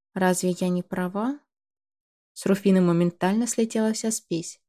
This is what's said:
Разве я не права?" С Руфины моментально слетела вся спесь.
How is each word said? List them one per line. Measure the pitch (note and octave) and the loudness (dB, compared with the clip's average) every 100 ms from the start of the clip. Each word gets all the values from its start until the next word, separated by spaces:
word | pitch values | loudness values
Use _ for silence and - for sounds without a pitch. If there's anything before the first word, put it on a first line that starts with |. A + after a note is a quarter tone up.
| _ | _
Разве | F#3+ F#3 F3+ F#3 F3 | 0 2 2 0 0
я | F3+ | 0
не | F3+ | -2
права?" | - F3+ F3+ G3+ A#3+ D4 _ _ _ _ _ _ _ _ _ | -4 -6 -4 -4 -4 -6 _ _ _ _ _ _ _ _ _
С | - F#3+ | -4 0
Руфины | G3 G3 F#3 | 2 4 4
моментально | F3 E3+ F3 - F#3 G#3+ A#3+ | 4 4 0 0 0 0 0
слетела | - A3+ A3 A3 | -2 -2 0 -2
вся | A3 A3 | -2 -4
спесь. | A3 - E3 - - | -6 -4 -6 -6 -16